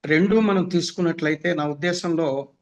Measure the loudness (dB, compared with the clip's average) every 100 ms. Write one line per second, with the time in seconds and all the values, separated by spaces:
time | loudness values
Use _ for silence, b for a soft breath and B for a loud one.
0 | 2 2 4 4 4 2 2 -2 -2 -2
1 | -2 0 -2 -2 -2 -2 -4 -4 -4 -2
2 | -2 -2 -2 -4 -8 _